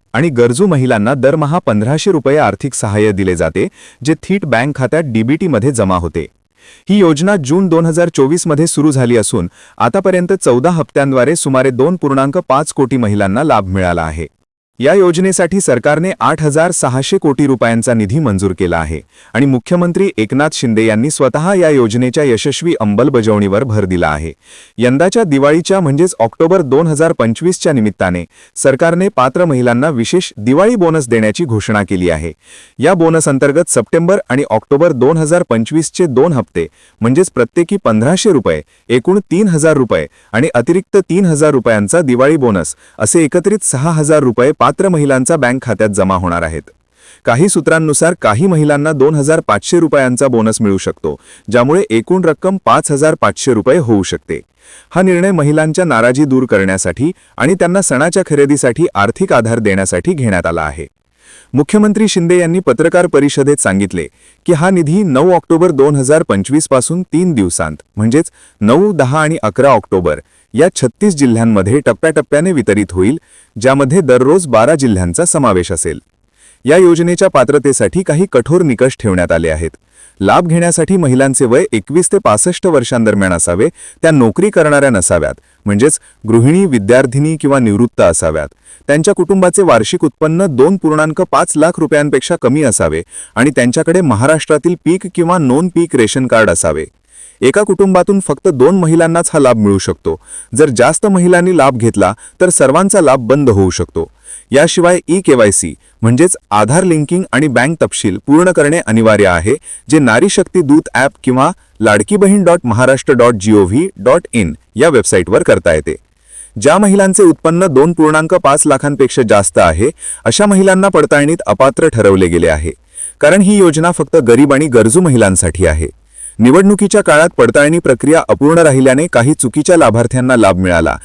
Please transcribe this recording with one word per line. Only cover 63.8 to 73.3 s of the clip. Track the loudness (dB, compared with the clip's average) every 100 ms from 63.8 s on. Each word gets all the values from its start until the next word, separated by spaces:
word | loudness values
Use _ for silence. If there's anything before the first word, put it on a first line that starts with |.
| -2 -6 -10 _ _ _ -2
की |
हा | 0 0
निधी | 0 0 0
नऊ | 0 0 2
ऑक्टोबर | 0 0 0 2
दोन | 2 2 2
हजार | 2 0
पंचवीस | 0 -2 -2 -2 0
पासून | -2 -2 -6
तीन | -4 -2 0
दिवसांत | 0 -2 -4 -8 -10 _ -4
म्हणजेच | 0 0 -2 -8 _ _
नऊ, | 0 2 2
दहा | 0 -2 -2
आणि | -2 -2
अकरा | -4 0 2
ऑक्टोबर | 2 0 -2 -2 -4 -8 _ _
या | 0 0 0
छत्तीस | -6 -2 -2 0
जिल्ह्यांमध्ये | 0 2 2 0 0 0 0
टप्प्याटप्प्याने | -2 -2 -2 -2 -2 0
वितरित | -2 0 -2 -2
होईल, | -2 -2 -2 -8